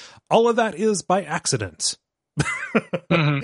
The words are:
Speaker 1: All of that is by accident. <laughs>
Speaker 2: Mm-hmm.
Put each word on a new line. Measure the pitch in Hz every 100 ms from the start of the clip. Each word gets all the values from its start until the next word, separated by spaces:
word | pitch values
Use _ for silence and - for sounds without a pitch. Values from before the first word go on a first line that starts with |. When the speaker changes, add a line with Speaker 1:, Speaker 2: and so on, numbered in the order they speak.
| - - _
Speaker 1:
All | 214 233
of | 233
that | 220
is | 151 220 196
by | - 190
accident. | 160 170 - 120 95 - - -
<laughs> | _ _ _ - - - - 220 - - -
Speaker 2:
Mm-hmm. | 170 151 143